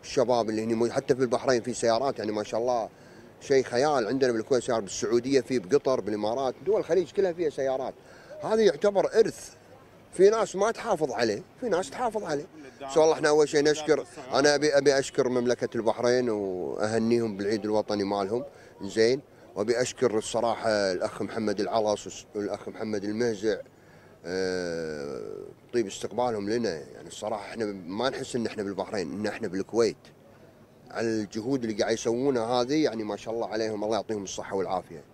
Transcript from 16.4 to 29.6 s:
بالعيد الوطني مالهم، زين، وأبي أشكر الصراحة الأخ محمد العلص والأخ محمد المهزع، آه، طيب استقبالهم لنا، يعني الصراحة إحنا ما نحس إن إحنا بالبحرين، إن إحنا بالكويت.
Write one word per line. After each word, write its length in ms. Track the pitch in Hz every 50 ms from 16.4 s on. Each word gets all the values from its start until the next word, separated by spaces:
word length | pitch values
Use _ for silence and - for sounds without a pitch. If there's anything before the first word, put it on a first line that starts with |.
| 101 95 92 90 85 69 - - 104 107 110 113 110 113 120 117 117 113 101 95
بالعيد 260 | 101 101 113 107 98
الوطني 380 | 104 107 107 107 - 107 104 101
مالهم، 400 | 98 101 101 98 95 110 120 - - - - - - - -
زين، 400 | 95 98 98 110 110 113 131 143 143 - - - - - -
وأبي 260 | 92 104 110 117 120
أشكر 360 | 127 123 - - 131 117 101 110
الصراحة 520 | 104 - - 117 110 117 107 - - 113
الأخ 520 | 107 104 101 95 90 85 92 107 - -
محمد 380 | 107 98 - 117 110 104 101 98
العلص 680 | 104 95 101 113 107 107 104 101 - 95 - - - - -
والأخ 340 | 107 101 95 101 101 - 107
محمد 340 | 98 - 110 107 107 101 95
المهزع، 540 | 104 107 110 123 120 113 95 101 110 101 90 - - - - - - - - - - - - -
آه، 1040 | 85 90 92 95 92 92 90 90 87 85 82 82 78 76 76 71 71 69 60 53 50 50 50 50 50 50 - - - -
طيب 140 | 120 113 98
استقبالهم 600 | - - - 104 98 110 127 123 113 104 98 101
لنا، 200 | 110 123 117 104
يعني 380 | 85 78 67 - - - - 82
الصراحة 340 | - - 104 107 113 104
إحنا 240 | 101 95 95 110 113
ما 440 | 104 101 95 87 82 95 107 120 135
نحس 260 | 131 - 135 - -
إن 100 | 123 113
إحنا 180 | 104 - 107 101
بالبحرين، 480 | 98 98 87 95 - - 104 87 73
إن 160 | 76 101 104 104
إحنا 200 | - - 110 95
بالكويت. 500 | 85 95